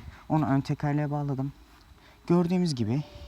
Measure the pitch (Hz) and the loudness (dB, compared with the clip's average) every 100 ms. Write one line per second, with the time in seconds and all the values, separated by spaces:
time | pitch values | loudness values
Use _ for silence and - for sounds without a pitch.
0 | - - - 156 139 139 135 143 147 147 | -18 -20 -2 0 2 0 0 -2 0 0
1 | 147 147 143 131 139 - - - - - | -2 -2 -4 -4 -4 -8 -20 -20 -20 -20
2 | - - - 175 170 185 175 131 107 131 | -20 -20 2 4 4 2 0 0 0 0
3 | - - | -2 -12